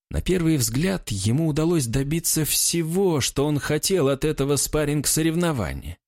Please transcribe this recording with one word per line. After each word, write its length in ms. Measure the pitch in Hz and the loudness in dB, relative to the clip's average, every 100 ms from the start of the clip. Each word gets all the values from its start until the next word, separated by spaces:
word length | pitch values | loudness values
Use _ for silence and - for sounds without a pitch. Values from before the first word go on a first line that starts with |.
| - | -8
На 100 | - | -4
первый 340 | - 180 160 156 | 0 0 2 2
взгляд 520 | 110 120 175 95 - | 0 0 -2 -2 -4
ему 380 | 101 101 127 160 | -4 0 0 0
удалось 400 | 147 160 175 117 | 0 2 0 0
добиться 580 | 127 139 165 - - 147 | -2 -2 -2 0 0 0
всего, 760 | - - 170 160 175 196 156 | 0 0 0 0 0 2 2
что 260 | - - 147 | 0 0 0
он 140 | 147 | 0
хотел 480 | - 151 - 190 135 | 0 -2 0 2 2
от 160 | 135 | 2
этого 320 | 151 151 139 143 | 0 0 0 0
спарринг-соревнования. 1400 | - 156 147 147 131 - 160 160 175 143 87 67 65 87 | 0 0 0 0 0 2 2 2 0 0 -2 -6 -10 -14